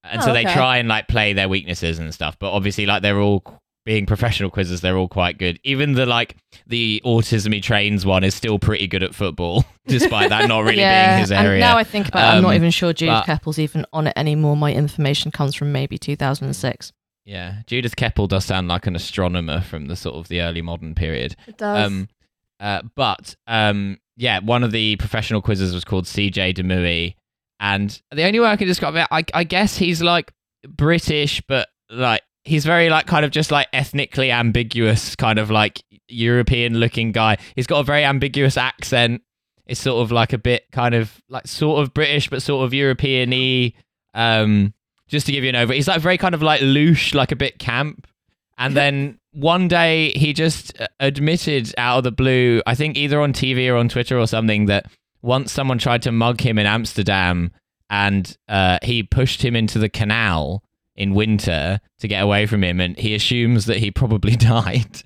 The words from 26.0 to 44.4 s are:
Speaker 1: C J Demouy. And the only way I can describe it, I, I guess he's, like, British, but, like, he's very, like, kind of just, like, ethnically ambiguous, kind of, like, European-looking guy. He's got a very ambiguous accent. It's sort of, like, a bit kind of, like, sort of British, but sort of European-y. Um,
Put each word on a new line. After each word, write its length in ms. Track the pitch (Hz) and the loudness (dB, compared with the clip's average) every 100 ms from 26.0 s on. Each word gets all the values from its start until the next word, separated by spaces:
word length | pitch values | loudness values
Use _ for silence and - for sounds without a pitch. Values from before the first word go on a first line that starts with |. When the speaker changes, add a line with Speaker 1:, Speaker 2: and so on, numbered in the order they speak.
| 90 | -4
Speaker 1:
C 220 | - 101 | -2 -2
J 240 | 95 92 | 0 -2
Demouy. 600 | 90 90 92 87 85 85 - _ _ _ _ | -2 -2 0 0 0 -4 -8 _ _ _ _
And 400 | 101 98 101 - _ | -2 -2 -2 -6 _
the 120 | 143 | -2
only 160 | 175 220 | 0 2
way 60 | 233 | 2
I 60 | 208 | 2
can 100 | 190 | 0
describe 280 | 175 147 160 | -2 -2 -2
it, 120 | 160 | 0
I, 120 | 160 165 | -2 -2
I 100 | 165 165 | -4 -2
guess 320 | 180 202 - | 0 0 0
he's, 240 | 175 165 | -2 0
like, 320 | 170 175 - _ _ _ 139 | 0 0 -4 _ _ _ -18
British, 760 | - 147 170 - 151 139 - - | -2 2 2 0 -2 -2 -4 -4
but, 220 | 131 - _ _ | -4 -4 _ _
like, 320 | 117 127 107 _ _ | -4 0 0 _ _
he's 220 | - 156 143 | -2 0 2
very, 240 | 170 165 | 2 4
like, 160 | 156 - | 2 2
kind 160 | 160 | 0
of 80 | 151 | 2
just, 200 | 151 156 | 0 0
like, 160 | 147 135 | 0 0
ethnically 580 | 131 131 143 135 - 131 | -2 -2 -4 -4 -2 0
ambiguous, 840 | 120 117 113 113 117 110 107 - - | 2 2 2 -2 0 2 2 0 -2
kind 240 | 120 110 | 0 0
of, 100 | 107 | 2
like, 320 | 110 107 - - 104 _ | 2 0 -2 -20 _ _
European-looking 1000 | 120 117 123 117 123 120 113 117 - 113 | -4 2 2 2 2 0 2 0 0 -2
guy. 240 | 110 110 107 - - | 2 2 0 -4 -8
He's 120 | 123 | -2
got 120 | 143 | 0
a 40 | |
very 200 | 135 147 | 2 2
ambiguous 540 | 143 139 139 139 135 131 | 2 0 -2 2 2 2
accent. 640 | 127 - - 123 120 117 _ _ _ _ - | -4 -6 -2 0 0 -2 _ _ _ _ -12
It's 140 | 117 | -6
sort 240 | 135 120 | -2 -2
of, 80 | 113 | 0
like, 220 | 117 113 | 0 0
a 40 | 120 | 0
bit 280 | 123 123 _ | 0 -2 _
kind 200 | 131 120 | -2 0
of, 280 | 117 110 - _ | 0 -2 -10 _
like, 180 | 131 - | -14 -12
sort 340 | - 151 147 | -4 0 0
of 120 | 139 | 0
British, 360 | - 151 147 - | 0 0 0 -2
but 120 | 135 | -4
sort 240 | - 139 131 | -2 -2 0
of 80 | |
European-y. 1000 | 135 139 127 135 131 123 127 131 127 120 - _ _ _ | 0 0 0 0 0 0 0 0 2 0 -4 _ _ _
Um, 600 | 110 117 113 | -2 0 2